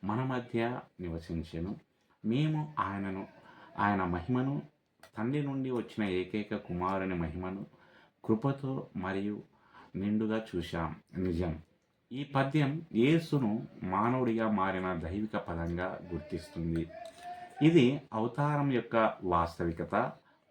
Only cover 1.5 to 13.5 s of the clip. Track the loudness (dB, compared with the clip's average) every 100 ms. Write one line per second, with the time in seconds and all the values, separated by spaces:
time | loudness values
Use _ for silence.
1.5 | -4 -4 -6 -12 _ _ _ 0 2 2
2.5 | 0 -2 -2 -2 -2 -4 -4 -8 -14 -20
3.5 | -20 -14 0 2 4 2 0 2 2 2
4.5 | -2 -6 _ _ _ -16 -6 -2 0 -2
5.5 | -2 -2 -2 -2 -2 0 0 0 -4 -2
6.5 | -6 -4 -2 0 0 0 0 -2 -4 -6
7.5 | -6 -10 -16 -20 -20 -20 _ 0 2 2
8.5 | 0 -4 -6 -6 -6 -2 -2 -2 -4 -10
9.5 | _ _ -20 -10 -4 0 2 2 0 -2
10.5 | -4 -2 -2 -4 -6 -10 -2 0 0 0
11.5 | -2 -10 _ _ _ _ -8 -2 0 2
12.5 | 4 2 0 -2 4 6 6 4 2 2